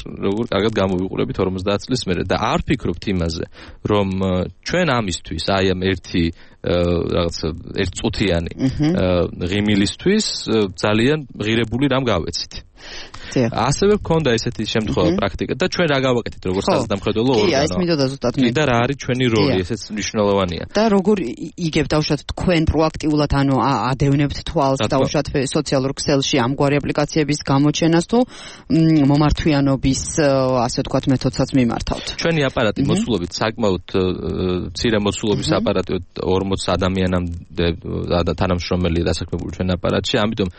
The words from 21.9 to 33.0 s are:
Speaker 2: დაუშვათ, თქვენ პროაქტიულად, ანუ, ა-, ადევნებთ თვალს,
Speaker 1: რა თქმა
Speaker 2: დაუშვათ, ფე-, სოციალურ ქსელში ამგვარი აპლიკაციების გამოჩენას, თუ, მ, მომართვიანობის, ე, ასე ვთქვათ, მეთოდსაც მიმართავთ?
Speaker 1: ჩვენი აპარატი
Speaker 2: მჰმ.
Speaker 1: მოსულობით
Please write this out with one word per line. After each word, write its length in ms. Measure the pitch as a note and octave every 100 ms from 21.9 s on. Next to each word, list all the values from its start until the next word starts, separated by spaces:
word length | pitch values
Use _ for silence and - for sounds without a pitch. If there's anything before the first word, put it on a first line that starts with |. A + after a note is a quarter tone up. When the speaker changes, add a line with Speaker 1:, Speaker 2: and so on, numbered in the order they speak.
Speaker 2:
დაუშვათ, 280 | D#3 D#3 D3+
თქვენ 400 | - - - E3+
პროაქტიულად, 680 | D#3+ D3 D#3 - D3+ D3+ D3
ანუ, 220 | C#3 C#3 C3
ა-, 240 | A#2 B2+ A#2
ადევნებთ 500 | C3 C#3+ C#3 C#3+ -
თვალს, 380 | - E3 C#3 C3+
Speaker 1:
რა 80 | A#2
თქმა 60 |
Speaker 2:
დაუშვათ, 340 | C#3 - D#3 C#3
ფე-, 180 | D3+ B2+
სოციალურ 440 | D#3+ C#3+ C#3 C3
ქსელში 440 | - - E3 C3+ C#3+
ამგვარი 360 | A#2+ C#3+ C#3+ C#3+
აპლიკაციების 640 | - D3 D3 E3 C#3+ D3
გამოჩენას, 640 | - C3+ D3 D3+ E3 E3 -
თუ, 120 | A#3
მ, 880 | B3+ - - - - D#3+ D#3+ D#3 C3+
მომართვიანობის, 960 | C#3+ D3+ - E3 C#3+ C#3 C3+ C3+ C3 -
ე, 140 | - D3 C3+ C3 B2+
ასე 200 | A#2 -
ვთქვათ, 240 | C3 C#3 -
მეთოდსაც 420 | B2+ C3 - C3
მიმართავთ? 560 | C#3 A#2+ - - - -
Speaker 1:
ჩვენი 280 | - E3+ E3
აპარატი 380 | C3+ C#3+ A2+ G2+
Speaker 2:
მჰმ. 60 | C#3
Speaker 1:
მოსულობით 440 | F3